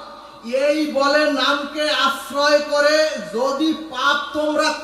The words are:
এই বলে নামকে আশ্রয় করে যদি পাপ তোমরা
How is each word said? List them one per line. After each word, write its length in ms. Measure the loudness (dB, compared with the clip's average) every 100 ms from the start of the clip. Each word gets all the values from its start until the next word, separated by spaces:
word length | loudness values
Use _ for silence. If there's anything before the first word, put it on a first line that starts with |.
| -16 -18 -20 -16 -4
এই 380 | 0 2 2 0
বলে 400 | 0 2 4 2
নামকে 580 | 0 0 0 -4 -4 -2
আশ্রয় 720 | 0 0 -2 -6 0 4 4
করে 500 | 4 2 4 4 2 -2 -6
যদি 400 | -2 -2 0 -2
পাপ 440 | -2 -6 -2 0 0 -2
তোমরা 400 | -2 0 0 0 -2